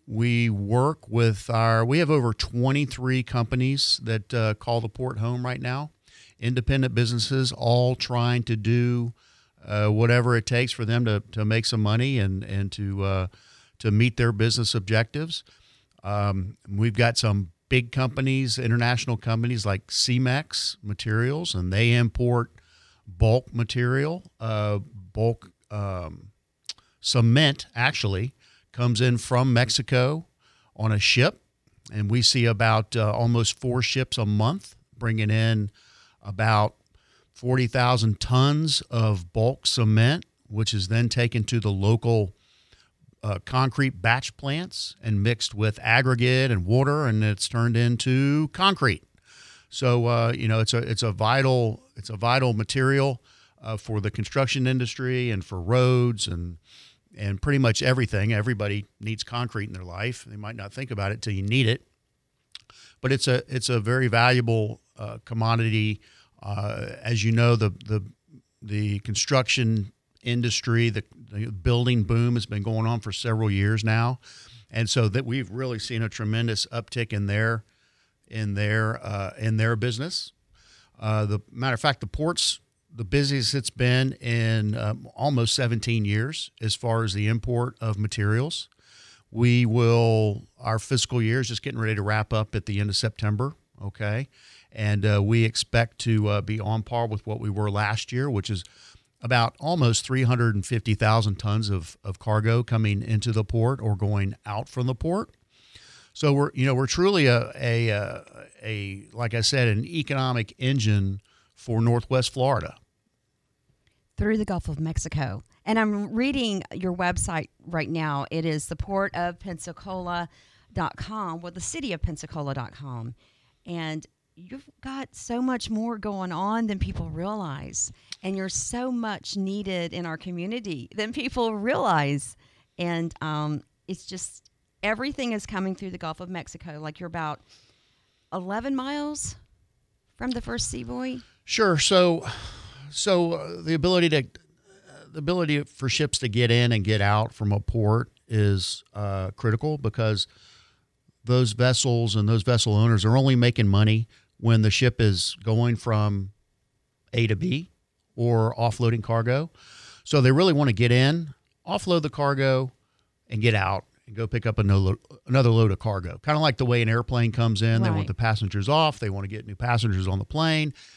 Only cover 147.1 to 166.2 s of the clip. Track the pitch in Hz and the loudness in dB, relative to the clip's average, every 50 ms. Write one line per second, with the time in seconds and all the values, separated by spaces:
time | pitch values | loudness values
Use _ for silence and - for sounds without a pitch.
147.1 | 104 107 110 - - - 107 101 101 104 107 - - 117 110 104 107 117 123 - | 2 2 0 -2 -4 -4 -2 0 0 0 0 -2 -2 0 2 2 2 2 0 -4
148.1 | _ _ _ - 113 107 104 101 98 95 92 - - - - _ - 101 104 101 | _ _ _ -4 0 2 4 4 2 2 0 -4 -8 -10 -12 _ -12 -10 -8 -6
149.1 | 98 98 92 92 98 - - 117 110 110 - 151 151 147 131 110 - - 113 110 | -4 -4 -6 -6 -6 -4 -2 0 0 0 -2 -4 -4 -4 -4 -4 -2 0 0 0
150.1 | 107 101 - - _ _ _ - - _ _ _ _ _ _ _ _ _ _ _ | 0 -2 -4 -6 _ _ _ -20 -20 _ _ _ _ _ _ _ _ _ _ _
151.1 | _ _ - 117 123 127 127 113 107 113 123 127 127 - - 135 120 117 117 113 | _ _ -2 2 2 4 2 2 2 2 2 2 2 2 2 2 2 2 2 2
152.1 | 98 110 101 104 113 113 92 - 123 113 - 117 104 104 110 117 113 104 90 110 | 2 2 2 4 2 2 2 2 2 2 2 2 4 4 6 6 4 4 4 4
153.1 | 117 135 135 139 131 120 120 120 117 - 110 101 98 101 107 107 107 110 113 - | 4 4 4 4 4 6 4 4 4 4 4 4 4 4 4 4 4 2 0 -2
154.1 | _ _ _ _ _ _ - 113 117 113 107 107 98 - 131 123 117 - 117 107 | _ _ _ _ _ _ 2 4 6 6 6 4 4 4 2 2 2 4 4 2
155.1 | 98 87 - - - - - 113 110 113 117 120 117 104 - 123 110 107 107 104 | 2 2 -2 -4 -6 -6 -4 0 0 2 2 2 0 -2 -2 -2 0 0 2 0
156.1 | 101 98 95 95 - _ _ _ _ _ _ _ _ _ _ _ _ _ _ _ | 0 -2 -4 -6 -10 _ _ _ _ _ _ _ _ _ _ _ _ _ _ _
157.1 | - 117 117 107 110 92 165 180 - 147 175 - _ _ _ _ _ _ _ _ | -2 0 2 2 0 0 -2 -2 -4 -4 -6 -10 _ _ _ _ _ _ _ _
158.1 | _ - 117 120 117 113 110 113 113 - 117 117 107 - 123 113 117 117 104 - | _ -2 0 2 2 2 2 2 0 0 -2 -2 0 0 0 0 0 0 -2 -2
159.1 | 113 117 110 120 127 139 160 165 - _ - - - - - - - - _ - | -2 0 0 0 0 0 -2 -4 -10 _ -20 -20 -20 -20 -20 -20 -20 -18 _ 0
160.1 | - 147 127 127 135 147 185 190 160 143 147 135 107 87 120 120 120 123 131 139 | 2 4 6 6 6 6 6 6 4 4 4 2 4 4 4 4 6 6 4 4
161.1 | 156 170 165 151 135 - _ _ _ _ _ - 185 202 - 185 180 170 151 151 | 2 0 -2 -8 -12 -18 _ _ _ _ _ -6 -6 -4 0 0 0 0 0 -2
162.1 | - - 143 139 139 135 135 135 131 131 131 127 - _ _ _ _ _ _ _ | -2 -2 0 0 0 2 2 2 2 2 0 -2 -6 _ _ _ _ _ _ _
163.1 | _ _ _ _ - 110 107 113 107 104 95 95 98 95 - _ _ _ _ - | _ _ _ _ -4 0 2 2 2 2 2 0 -2 -4 -6 _ _ _ _ -14
164.1 | 107 104 117 107 - 120 - 113 110 - 110 98 95 98 98 95 - - _ _ | -8 -8 -6 -4 -4 -2 -2 0 0 2 4 4 6 6 4 4 2 0 _ _
165.1 | - - _ - 123 131 127 120 113 113 113 107 95 - - 110 101 95 87 85 | -20 -16 _ 0 2 4 6 6 6 6 6 4 2 0 -2 -4 -4 -4 -6 -8
166.1 | 85 87 | -10 -6